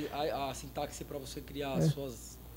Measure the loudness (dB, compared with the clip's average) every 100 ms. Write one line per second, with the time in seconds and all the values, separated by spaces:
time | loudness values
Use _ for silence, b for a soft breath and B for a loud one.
0 | 0 2 2 2 0 -2 -4 -4 -2 -4
1 | -6 -6 -6 -8 -6 -4 2 6 6 6
2 | 0 -6 -10 -12 -14